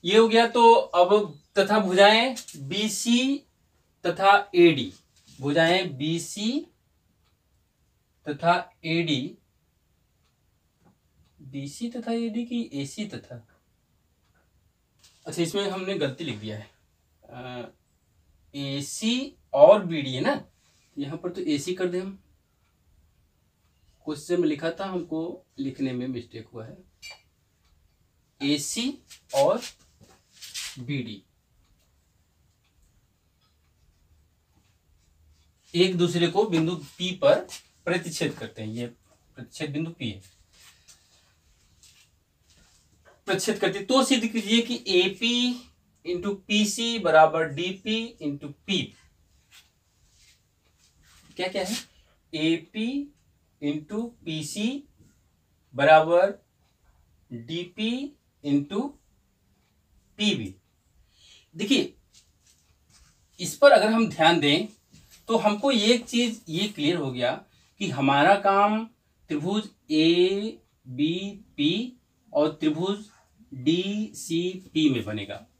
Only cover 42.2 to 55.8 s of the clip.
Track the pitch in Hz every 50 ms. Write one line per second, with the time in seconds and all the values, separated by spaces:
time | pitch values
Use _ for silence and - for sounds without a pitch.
42.2 | _ _ _ _ _ _ _ _ _ _ _ _ _ _ _ _ _ - _ _
43.2 | _ - 185 190 - 226 208 - 196 175 160 202 196 - 254 269 254 - 262 233
44.2 | 226 220 - 226 196 202 226 233 233 - 240 - - 196 185 180 180 190 - -
45.2 | 233 233 240 240 247 247 247 247 - - _ _ _ _ _ _ _ 170 180 175
46.2 | 180 202 202 196 _ - 208 208 214 208 - 233 233 233 233 220 180 - 151 156
47.2 | 156 156 160 160 160 147 139 151 175 185 190 - - 220 220 226 226 233 - _
48.2 | 151 147 143 139 - 143 139 _ _ - 196 - - - - _ _ _ _ _
49.2 | _ _ _ _ _ _ - - _ _ _ _ _ _ _ _ _ _ _ _
50.2 | _ _ _ _ _ _ _ _ _ _ _ _ _ _ _ _ _ _ _ -
51.2 | _ _ - - 180 185 - 196 180 185 220 - - _ _ _ _ _ _ _
52.2 | _ _ - 151 156 160 165 160 - _ - 214 226 240 277 285 285 285 _ _
53.2 | _ _ _ _ _ _ _ _ 147 147 147 151 151 _ 208 220 240 233 - _
54.2 | - 165 156 156 147 - - 202 214 240 277 277 - _ _ _ - _ _ _
55.2 | _ _ _ _ _ _ _ _ _ _ - 131